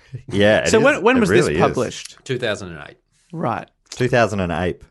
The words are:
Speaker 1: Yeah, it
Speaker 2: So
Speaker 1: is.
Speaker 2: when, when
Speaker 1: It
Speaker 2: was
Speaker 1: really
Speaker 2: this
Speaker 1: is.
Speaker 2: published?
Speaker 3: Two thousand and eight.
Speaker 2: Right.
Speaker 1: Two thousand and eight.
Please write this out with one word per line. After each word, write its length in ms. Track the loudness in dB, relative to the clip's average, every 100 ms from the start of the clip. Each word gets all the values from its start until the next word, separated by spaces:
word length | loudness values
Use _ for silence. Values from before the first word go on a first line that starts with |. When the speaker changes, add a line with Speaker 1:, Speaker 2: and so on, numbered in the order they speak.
| _ -18 -6
Speaker 1:
Yeah, 320 | 2 4 4
it 40 | 4
Speaker 2:
So 100 | 4
Speaker 1:
is. 60 |
Speaker 2:
when, 180 | 4 2
when 140 | 2 2
Speaker 1:
It 20 |
Speaker 2:
was 100 | 4
Speaker 1:
really 240 | 2 2
Speaker 2:
this 60 | 2
Speaker 1:
is. 40 | 0
Speaker 2:
published? 500 | 0 -4 -6 -18 -18
Speaker 3:
Two 140 | -8 -6
thousand 340 | -4 -6 -8
and 160 | -14 -18
eight. 80 | -20 _ _ _
Speaker 2:
Right. 360 | -8 -6 -6 -10 _ -16
Speaker 1:
Two 180 | -4 0
thousand 320 | 2 2 0
and 120 | -2
eight. 280 | -2 -4 -6 -14